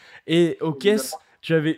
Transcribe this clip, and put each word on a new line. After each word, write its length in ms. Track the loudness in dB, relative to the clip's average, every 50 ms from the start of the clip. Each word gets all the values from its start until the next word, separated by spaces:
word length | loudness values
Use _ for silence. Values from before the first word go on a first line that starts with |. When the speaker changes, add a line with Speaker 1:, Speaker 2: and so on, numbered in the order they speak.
| -20 -20 -20 -18 _
Speaker 1:
Et 300 | 0 2 2 2 2 0 -4
aux 60 | -4
Speaker 2:
Évidemment. 60 | -6 -4
Speaker 1:
caisses, 420 | 0 0 0 0 0 -2 -6 -10 -14 _ _ _ _
tu 120 | -4 0 0
avais 220 | 0 2 0 -2